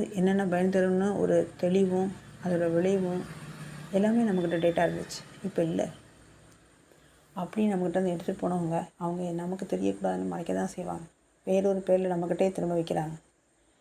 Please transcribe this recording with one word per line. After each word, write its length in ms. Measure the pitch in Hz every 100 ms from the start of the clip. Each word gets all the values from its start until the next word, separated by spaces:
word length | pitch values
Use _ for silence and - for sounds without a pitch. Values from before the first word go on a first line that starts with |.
| -
என்னென்ன 340 | 185 185 196 196
பயன் 280 | 175 185
தரும்னு 340 | 190 185 185 202 190
ஒரு 200 | 180 170 170 -
தெளிவும், 520 | 180 190 190 185 196 190 - -
அதோட 260 | 180 175 170
விளைவும் 500 | 165 185 196 185 180 - - - - - - -
எல்லாமே 320 | 196 214 233
நம்மக்கிட்ட 340 | 226 185 170 170
டேட்டா 240 | 170 170
இருந்துச்சு. 380 | 165 165 170 - - -
இப்ப 200 | 190 -
இல்ல. 180 | 165 180 170 - - - - - - - _ _ _ - _ _ _ -
அப்படி 280 | 175 220
நம்மக்கிட்ட 340 | 214 190 180 185
இருந்து 160 | 185
எடுத்துட்டு 280 | 175 190 190
போனவங்க, 360 | 185 180 165 165 175 _
அவங்க 340 | 170 175 175
நமக்கு 340 | 170 175 190 190
தெரியக்கூடாதுன்னு 680 | 185 190 196 190 185 185
மறைக்க 220 | 175 170
தான் 200 | 185 190
செய்வாங்க. 320 | - 175 170 165 _ _ _ -
வேறொரு 320 | 190 196 190
பேர்ல 320 | 185 185 185
நம்மக்கிட்டே 340 | 175 175 175 190
திரும்ப 240 | 190 175 170
விக்கிறாங்க. 400 | 165 170 156 160 _ _ _ _ _ _